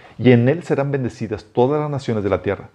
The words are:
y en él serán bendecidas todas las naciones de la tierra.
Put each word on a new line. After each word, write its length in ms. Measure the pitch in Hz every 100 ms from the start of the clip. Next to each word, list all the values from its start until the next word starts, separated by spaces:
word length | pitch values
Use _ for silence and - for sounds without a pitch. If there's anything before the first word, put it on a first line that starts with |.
| - -
y 120 | 117
en 180 | 120 123
él 140 | 165
serán 300 | - 139 139
bendecidas 520 | 139 117 - 107 104
todas 360 | - 123 131 151
las 100 | 151
naciones 320 | 135 - 110
de 80 | 98
la 120 | 92
tierra. 260 | 101 95 -